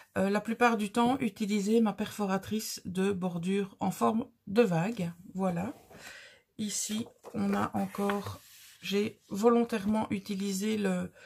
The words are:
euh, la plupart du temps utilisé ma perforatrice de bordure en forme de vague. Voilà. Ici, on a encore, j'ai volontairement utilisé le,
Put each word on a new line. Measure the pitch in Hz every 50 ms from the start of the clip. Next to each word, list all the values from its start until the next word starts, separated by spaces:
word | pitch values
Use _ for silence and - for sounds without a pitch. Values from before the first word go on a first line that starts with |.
| - _ -
euh, | 196 190 196
la | 202 208
plupart | 208 233 226 - 240 240 226
du | 208 214 196
temps | - 240 240 240 269 -
utilisé | 247 208 - - 220 196 214 202 190 208 226 233
ma | 220 202
perforatrice | 196 - 208 - - - 208 190 190 190 190 - 208 214 214 - - - -
de | 190 175 190 190 202
bordure | 202 180 185 180 170 170 170 185 196 202 196 196 - -
en | - 185
forme | - - 233 233 220 226 277 - _ _ _
de | - 196 240
vague. | 233 185 170 160 170 220 240 196 175 170 - - - - -
Voilà. | 185 190 185 175 175 190 254 - - - - - - - - - - - - - - _ _ _ -
Ici, | 107 101 - - - - 214 - 233 - - _ - - -
on | 208 202 196 202
a | 202 208 - -
encore, | 202 196 190 - 202 202 202 202 196 196 - - - - - - - - - - -
j'ai | 180 180 196 202 214 220 - - _ -
volontairement | 202 196 220 240 233 233 233 233 233 208 185 214 214 220 - -
utilisé | 214 190 - - 202 190 202 202 190 190 208 220 220
le, | 208 196 190 180 180 180 180 - - -